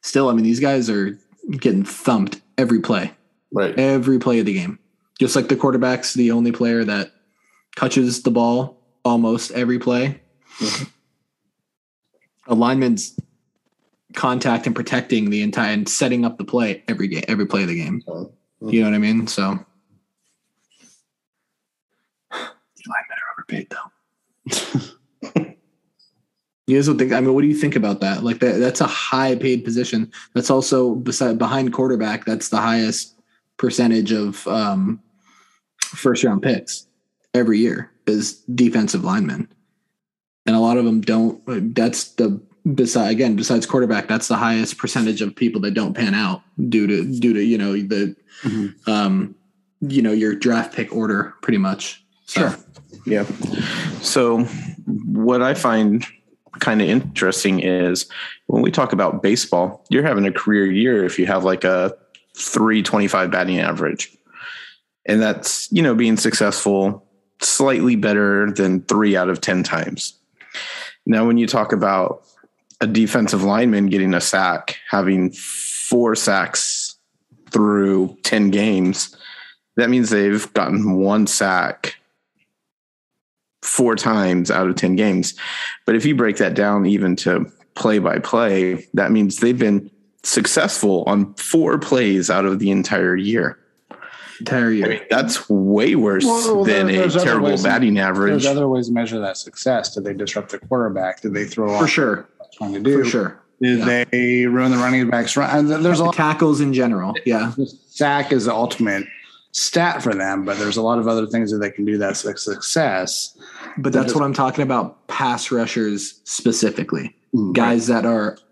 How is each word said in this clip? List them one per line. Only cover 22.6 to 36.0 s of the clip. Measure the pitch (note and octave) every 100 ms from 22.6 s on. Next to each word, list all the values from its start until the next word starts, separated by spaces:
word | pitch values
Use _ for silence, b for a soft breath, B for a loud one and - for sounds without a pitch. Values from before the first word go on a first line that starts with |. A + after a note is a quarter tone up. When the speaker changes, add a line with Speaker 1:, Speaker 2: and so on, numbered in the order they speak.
| _ _ -
Speaker 1:
linemen | - - -
are | - -
overpaid, | - - -
though. | - - _ _ _ _ _ - - - - - _ _ _ - -
<laughs> | D#3+ - _ _ _ _ _ _ _ _ _ _ -
You | C3+
guys | C#3+
don't | D3+
think, | C3
I | C3
mean, | B2+
what | C3
do | D3
you | D3
think | C#3+
about | B2+ G#2 G2
that? | - G2
Like, | A#2 A#2
that, | B2 F#2+
that's | B2 B2
a | C#3+
high | - - C3 C3+
paid | B2 C3 B2
position. | B2 A#2 B2 A2+ A2 B B
That's | A#2+ B2
also | C3+ C3 C3+ B2
beside, | A#2+ B2 B2+ B2+ A2+
behind | A2+ C3+ B2+
quarterback. | A#2 C3 A#2+ A2 G#2+
That's | - A2 -
the | A2
highest | A2 A2+ A2 - - _ _ _ _ -
percentage | B2 A2+ A#2+ A2+ G2+
of, | A2 G#2 G2 -
um, | A2 G#2 F#2+ F#2+ A2+ _ _ b b b b _ _
first | - -